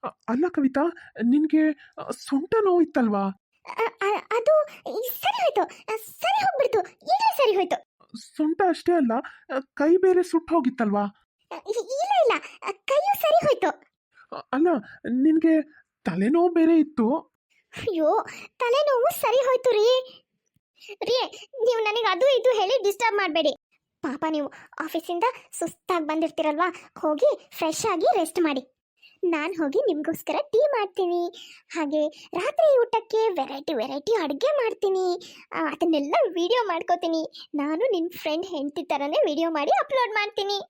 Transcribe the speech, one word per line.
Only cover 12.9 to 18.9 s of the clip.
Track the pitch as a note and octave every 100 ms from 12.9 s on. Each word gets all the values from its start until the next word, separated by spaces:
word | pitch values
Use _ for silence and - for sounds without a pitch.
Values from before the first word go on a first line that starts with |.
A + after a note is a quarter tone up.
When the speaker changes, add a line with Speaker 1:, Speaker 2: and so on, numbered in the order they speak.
| C#5 F#5+ G5+
Speaker 2:
ಸರಿ | D#5+ D#5+ D5+
ಹೋಯ್ತು. | C5+ E4 - _ _ _ _ _ -
Speaker 1:
ಅ-, | -
ಅಲ್ಲ, | C4 E4+ D4+ G#3 - -
ನಿನ್ಗೆ | B3 C#4+ D#4+ D#4+ D#4+ D4 _ _ _
ತಲೆನೋವು | - F3 G3+ D#4+ F4
ಬೇರೆ | E4+ E4 E4
ಇತ್ತು. | D4+ - A3 D4+ - _ _ _ _ -
Speaker 2:
ಅಯ್ಯೋ, | - F4 D#4 G4+ - - - _
ತಲೆನೋವು | A#4+ B4+ D5+